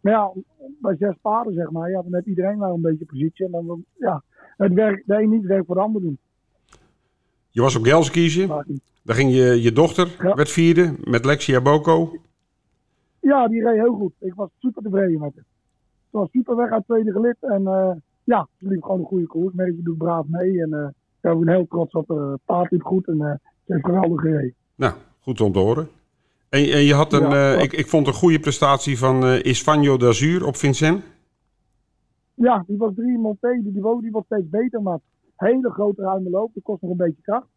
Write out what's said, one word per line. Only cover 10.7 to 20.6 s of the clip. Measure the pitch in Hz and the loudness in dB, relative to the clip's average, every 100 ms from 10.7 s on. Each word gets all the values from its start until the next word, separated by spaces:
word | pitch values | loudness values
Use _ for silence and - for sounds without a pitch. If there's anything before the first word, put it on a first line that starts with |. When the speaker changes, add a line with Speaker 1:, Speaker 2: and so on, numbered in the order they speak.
| 165 175 139 | 6 2 0
Speaker 2:
met | - 117 131 | -2 0 2
Lexia | 147 - 127 | 0 2 2
Boko. | 131 151 147 160 165 - _ _ _ _ _ _ _ _ _ _ | 4 2 4 2 0 -6 _ _ _ _ _ _ _ _ _ _
Speaker 1:
Ja, | 269 277 233 | 2 4 2
die | 226 | 2
reed | 233 220 | 2 2
heel | 233 208 | 2 0
goed. | 190 _ | -6 _
Ik | 190 180 | -12 -8
was | 196 _ | -12 _
super | 254 226 | -8 -6
tevreden | 214 196 190 160 | -4 0 0 -2
met | 147 - | -4 -12
haar. | _ _ _ _ _ _ _ | _ _ _ _ _ _ _
Ze | 214 | -6
was | 180 | -2
super | 254 247 233 | -2 -2 -2
weg | 240 | 0
uit | 226 | -2
het | - | 0
tweede | 226 220 | 0 0
gelid. | 196 233 240 | 0 -2 -2
En, | 262 202 190 | -4 -2 0
eh, | 190 190 170 _ _ | 0 -2 -4 _ _
ja, | - 226 156 _ | -2 -2 -2 _
ze | 190 | -6
liep | 190 | -6
gewoon | - 190 | -2 -4
een | 156 | -2
goede | 185 165 | -4 -4
koers. | 165 190 | -4 -4
Merk, | 180 180 170 | -2 -4 -4
je | |
doet | 170 165 | -6 -4
braaf | 165 170 147 | -4 -4 -4
mee. | 170 185 180 | -2 -2 -2